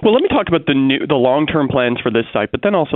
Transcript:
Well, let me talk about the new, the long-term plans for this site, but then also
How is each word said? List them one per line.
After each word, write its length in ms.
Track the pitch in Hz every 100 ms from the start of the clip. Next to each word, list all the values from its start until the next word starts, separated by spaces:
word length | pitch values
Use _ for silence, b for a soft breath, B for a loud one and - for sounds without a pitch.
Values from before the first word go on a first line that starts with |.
Well, 100 | 214
let 100 | 233
me 60 | 381
talk 200 | - 202
about 180 | 170 139
the 80 |
new, 320 | 135 135 135 -
the 80 |
long-term 540 | 143 123 139 151 160 135
plans 300 | 131 123 120
for 100 | 127
this 160 | 113 113
site, 200 | 110 107
but 80 | -
then 120 | 202
also 180 | 202 147